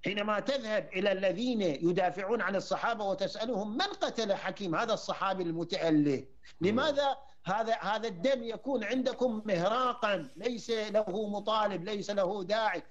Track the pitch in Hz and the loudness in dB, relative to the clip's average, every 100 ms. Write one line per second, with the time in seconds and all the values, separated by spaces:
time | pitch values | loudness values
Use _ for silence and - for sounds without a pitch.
0 | 175 202 208 208 208 277 220 214 - 185 | -2 -2 0 0 0 -2 0 -2 0 0
1 | 202 190 196 180 247 226 185 135 165 180 | 2 2 2 0 0 2 2 2 2 4
2 | 180 - 196 233 185 196 - 190 208 226 | 2 0 0 0 2 0 0 -2 0 0
3 | 202 190 196 208 226 220 208 226 392 - | -2 0 -2 -2 -2 -2 -2 -2 -2 0
4 | 302 220 220 190 185 190 196 160 226 202 | -2 0 0 0 -2 -4 -2 0 0 -2
5 | - 165 190 190 170 165 170 185 165 156 | -2 -2 -2 0 -2 -2 -4 0 4 4
6 | 147 131 - - - - 175 226 302 285 | 4 2 -4 -18 -20 -2 2 2 2 4
7 | 277 262 - - 170 202 226 226 170 214 | 2 0 -6 -12 -2 -2 0 0 0 -2
8 | 226 175 254 262 233 214 254 262 208 254 | -2 0 0 0 -2 -6 -2 -2 0 0
9 | 254 240 254 214 214 180 180 233 254 233 | 0 2 0 0 0 2 2 2 2 0
10 | 214 196 139 - 220 233 - 226 214 202 | 0 0 -2 -6 -4 -4 -4 -2 2 0
11 | 208 185 208 202 202 220 208 185 175 208 | 2 -2 -2 -2 0 2 2 0 -4 -4
12 | 196 202 180 208 180 214 220 175 - | -2 0 2 0 0 2 2 0 -6